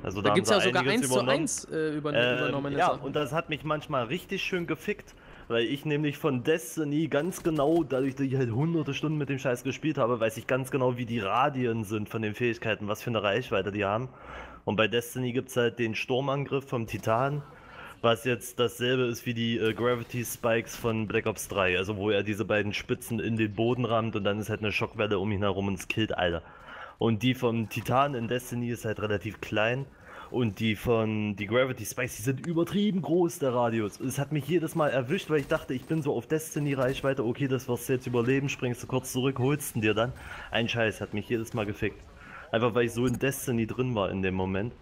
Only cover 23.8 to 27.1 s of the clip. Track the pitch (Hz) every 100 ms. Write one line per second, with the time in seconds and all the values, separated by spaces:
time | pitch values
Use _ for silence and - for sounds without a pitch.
23.8 | 117 113 113 110 101 101 104 107 104 92
24.8 | 110 113 107 101 98 101 101 92 98 95
25.8 | - - 110 - 90 85 - - - -
26.8 | - - 117